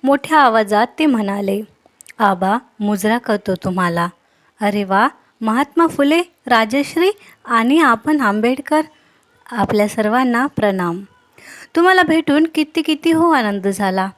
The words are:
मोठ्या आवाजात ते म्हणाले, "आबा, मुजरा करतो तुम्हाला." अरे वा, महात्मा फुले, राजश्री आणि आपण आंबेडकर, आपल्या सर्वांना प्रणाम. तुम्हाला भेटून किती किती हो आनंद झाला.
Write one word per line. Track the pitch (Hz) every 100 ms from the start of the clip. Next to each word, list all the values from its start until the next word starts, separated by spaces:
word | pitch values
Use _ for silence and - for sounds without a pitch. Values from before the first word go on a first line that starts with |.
मोठ्या | 262 277 - 302
आवाजात | 269 220 208 208 240 -
ते | 311
म्हणाले, | 240 202 202 196 196 214 _ _ _ - -
"आबा, | 208 185 185 226 - _
मुजरा | 208 208 208 233
करतो | 233 208 202 185
तुम्हाला." | 196 185 180 170 175 _ _ _ _ _
अरे | 208 202
वा, | 196 196 254 - _ _
महात्मा | 220 226 285 - 330
फुले, | 311 285 320 349 _ -
राजश्री | 240 220 269 277 - 370 427 - _ -
आणि | 233 233 311
आपण | 294 226 302 302
आंबेडकर, | 226 208 233 262 - 302 311 _ _ _ _ _ -
आपल्या | 233 196 214 208
सर्वांना | - 208 233 262 233 185
प्रणाम. | - 208 190 175 175 196 _ _ _ - - - -
तुम्हाला | 349 370
भेटून | 330 320 320 285 320 311
किती | 302 -
किती | 320 302 330
हो | 320 339
आनंद | 302 214 202 190
झाला. | 196 202 185 190